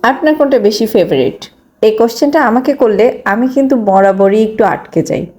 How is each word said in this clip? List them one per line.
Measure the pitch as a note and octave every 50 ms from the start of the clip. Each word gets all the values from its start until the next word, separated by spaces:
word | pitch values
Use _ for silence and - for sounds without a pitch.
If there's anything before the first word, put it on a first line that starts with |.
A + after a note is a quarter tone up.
| -
আপনার | A#3 C4 C4 - D#4 D4+
কোনটা | D4+ D4 C#4 C4+ A#3+
বেশি | G3+ G#3 G#3+ - A3
ফেভারিট? | G#3+ - G#3+ E3+ - D#3+ C3 B2+ - - - - - _ _ _ _ _ _
এই | - A3 A3
কোশ্চেনটা | A3 A#3 A#3 A3+ - D#4 C#4+ C#4+ D#4+
আমাকে | C#4+ A#3 A3 B3 C4 D4+ C#4
করলে | C#4+ B3+ A3+ G#3 - A3 B3+ B3+ - -
আমি | - G3 A3+ B3
কিন্তু | C4 B3+ C#4 C4+ C4 C#4
বরাবরই | A#3+ G#3+ G3+ F#3+ G3 G3 G3 F#3+ F#3+ G3 G3 G3+ A3 A3
একটু | G#3+ A3 - A3
আটকে | F#3 D#3 - - - - E3+ D#3+
যাই। | - - - - - -